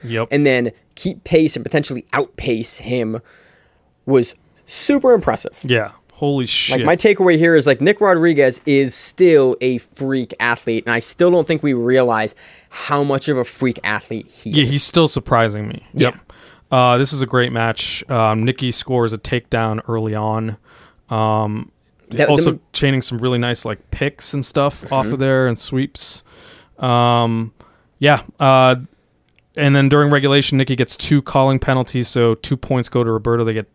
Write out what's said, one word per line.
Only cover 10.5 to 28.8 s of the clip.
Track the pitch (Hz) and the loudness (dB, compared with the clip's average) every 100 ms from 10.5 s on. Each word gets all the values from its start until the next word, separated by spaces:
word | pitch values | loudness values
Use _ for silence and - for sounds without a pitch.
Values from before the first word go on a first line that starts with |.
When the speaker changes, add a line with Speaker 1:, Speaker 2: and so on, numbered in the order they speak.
| 120 - 113 - | -2 -2 -4 -2
Speaker 2:
and | |
I | 117 | -4
still | - - 180 | -4 0 2
don't | 175 151 | 2 0
think | 160 | -2
we | 147 | -2
realize | 127 117 131 123 110 110 - - - _ | -2 0 2 2 0 -4 -8 -20 -20 _
how | - - 143 143 | -14 -4 -2 0
much | 135 - | -2 -2
of | 135 | -2
a | 120 | -4
freak | - 131 120 | -4 -4 -4
athlete | 104 104 - 113 - | -4 -6 -6 -12 -12
he | - 113 | -16 -4
Speaker 1:
Yeah, | 151 | 0
Speaker 2:
is. | 127 | 0
Speaker 1:
he's | 139 | 0
still | - - 160 | 0 2 2
surprising | - - 120 113 104 104 | 0 -2 0 0 -2 -10
me. | - - | -12 -10
Speaker 2:
Yeah. | - 123 | -2 -2
Speaker 1:
Yep. | - - - - - _ | -2 -14 -20 -20 -20 _
Uh, | 131 123 123 | 2 4 2
this | 135 | 0
is | 143 | -2
a | 127 | -2
great | 127 123 | 0 -2
match. | 117 113 113 - - - | -2 -2 -4 -6 -8 -4
Um, | 123 110 110 | 0 0 0
Nicky | 117 131 127 | -2 -2 -4
scores | 117 - 127 117 | -4 -2 0 0
a | 107 | -4
takedown | - 123 - 117 113 110 - | -6 -6 -4 -2 -2 -4 -4
early | 113 110 107 | -4 -4 -4
on. | 107 110 110 107 _ - - _ - | -4 -4 -6 -8 _ -20 -20 _ -8
Um, | 110 110 110 107 107 - _ _ _ _ | -2 0 0 -2 -6 -10 _ _ _ _
Speaker 2:
That, | 117 147 | 0 2
Speaker 1:
also | 147 165 | 4 2
Speaker 2:
the | - - | 0 -6
Speaker 1:
chaining | - 143 135 | -2 0 0
some | - 120 | -2 -4
really | 127 123 | -2 -2
nice, | 120 117 113 | -2 -4 -6
like, | 104 _ | -10 _
picks | - 139 - - | -6 -4 -4 -8
and | 143 131 | -6 -4
stuff | - 143 - | -2 -2 -4
Speaker 2:
Mm-hmm. | - | -4
Speaker 1:
off | 135 113 | -2 -2
of | 127 | -2
there | 135 131 127 | 0 2 0
and | 113 | -2
sweeps. | - 131 139 - - - - - - - _ - | -4 -4 -4 -6 -8 -10 -14 -20 -20 -20 _ -6
Um, | 127 120 120 120 117 113 113 - _ _ _ _ | 0 2 2 2 0 -2 -6 -12 _ _ _ _
yeah. | 143 143 - - | 2 2 -2 0
Uh, | 135 131 127 127 | 4 6 6 2